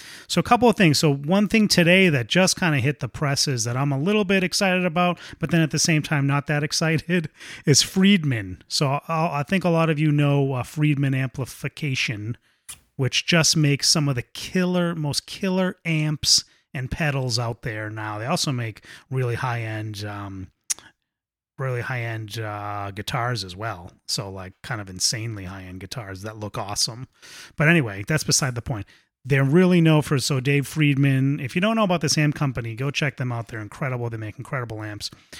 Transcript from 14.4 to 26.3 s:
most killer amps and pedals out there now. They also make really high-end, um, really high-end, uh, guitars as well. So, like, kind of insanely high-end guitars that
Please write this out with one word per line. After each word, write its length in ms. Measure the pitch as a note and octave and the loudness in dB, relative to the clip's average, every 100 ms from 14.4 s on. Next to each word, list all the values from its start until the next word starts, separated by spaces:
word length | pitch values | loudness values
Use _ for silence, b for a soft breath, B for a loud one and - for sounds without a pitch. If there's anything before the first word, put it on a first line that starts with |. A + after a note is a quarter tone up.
| - F#3 F3+ F3+ F3 E3+ | -6 -2 0 2 0 -2
most 320 | D3+ C3+ - | -4 -4 -8
killer 480 | - G3 F#3 F#3 - E3 | -6 -2 0 0 -2 -4
amps 580 | D#3+ D3+ D3+ - - - b b | -2 0 -2 2 2 0 b b
and 160 | C#3 B2+ | -8 -6
pedals 480 | - D3+ C#3 B2+ A#2 | -2 -2 -2 -2 -2
out 240 | A#2 A#2 | -4 -6
there 300 | - G#2+ G#2+ | -8 -6 -8
now. 260 | G#2+ G#2+ G#2+ | -8 -8 -6
They 80 | A#2 | -4
also 260 | F3 - | -2 -2
make 320 | B2+ A2+ G#2 B B B | -2 -6 -8 B B B
really 240 | C3 B2 A2+ | -4 -2 -2
high-end, 680 | C3 A#2+ A2 A2 G#2+ G2+ G#2 | -2 -4 -6 -6 -8 -8 -10
um, 420 | G2+ G2+ G2 F#2 _ - - B _ _ _ _ _ _ - | -10 -12 -12 -14 _ -12 -12 B _ _ _ _ _ _ -10
really 240 | C3+ B2 | -6 -6
high-end, 560 | A#2 B2+ A#2 A2+ A2 G#2+ | -6 -6 -6 -8 -10 -10
uh, 520 | A2 G#2 G#2 G#2 G2+ | -8 -8 -8 -8 -8
guitars 500 | G2 G2+ C3+ A#2+ A#2+ | -10 -6 -4 -2 -4
as 120 | F#2+ F#2 | -8 -10
well. 360 | A2 F#2+ F2 - - | -10 -10 -14 -18 -8
So, 220 | - G2+ | -8 -8
like, 240 | F#2+ F#2 - | -10 -14 -16
kind 180 | - A#2 | -10 -10
of 80 | G2 | -8
insanely 560 | F#2 - A#2 A2+ G#2+ F#2 | -4 -2 -2 -6 -8 -10
high-end 340 | G2 F#2 F#2 | -12 -14 -14
guitars 420 | F#2+ - G2+ F#2+ | -12 -12 -12 -12
that 160 | G#2 | -12